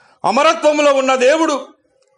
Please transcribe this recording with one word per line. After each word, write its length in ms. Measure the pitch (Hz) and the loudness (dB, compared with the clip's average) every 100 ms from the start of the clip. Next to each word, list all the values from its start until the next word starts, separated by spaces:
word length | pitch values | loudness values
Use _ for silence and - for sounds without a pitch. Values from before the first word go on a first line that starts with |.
| _ _ 170 | _ _ -2
అమరత్వములో 680 | 233 311 330 302 294 294 | 0 0 0 0 2 0
ఉన్న 220 | 269 262 262 | 0 0 0
దేవుడు 520 | 254 320 320 277 - _ _ _ _ | 2 2 -2 -4 -10 _ _ _ _